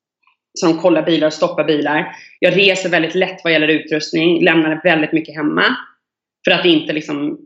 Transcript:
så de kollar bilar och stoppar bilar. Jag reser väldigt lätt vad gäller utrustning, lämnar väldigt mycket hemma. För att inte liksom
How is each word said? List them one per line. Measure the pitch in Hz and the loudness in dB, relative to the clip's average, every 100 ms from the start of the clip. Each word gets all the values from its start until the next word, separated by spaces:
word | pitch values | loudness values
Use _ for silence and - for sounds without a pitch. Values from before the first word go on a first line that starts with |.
| _ _ _ _ _ | _ _ _ _ _
så | - 170 | -4 0
de | 165 | 2
kollar | 180 160 | 2 2
bilar | 156 160 151 | 2 0 0
och | |
stoppar | - 170 - | 0 -2 -2
bilar. | 151 147 147 156 180 - - - | -2 0 0 -2 -4 -10 -20 -2
Jag | 180 175 | 0 4
reser | 196 185 180 | 2 2 0
väldigt | 170 160 185 | 0 0 -2
lätt | 190 - | -4 -4
vad | 170 | 0
gäller | 160 151 | 0 2
utrustning, | 156 - 156 - 165 165 170 | 0 0 -6 -4 -2 2 2
lämnar | 175 165 156 156 | 2 2 0 0
väldigt | 180 156 151 | 0 0 0
mycket | 160 160 151 | -2 -4 -6
hemma. | 151 165 208 254 - _ _ _ _ _ - | -4 0 0 -2 -8 _ _ _ _ _ 0
För | |
att | 175 175 | 2 4
inte | 156 151 | 2 2
liksom | 151 151 143 147 - | -6 -6 -6 -6 -8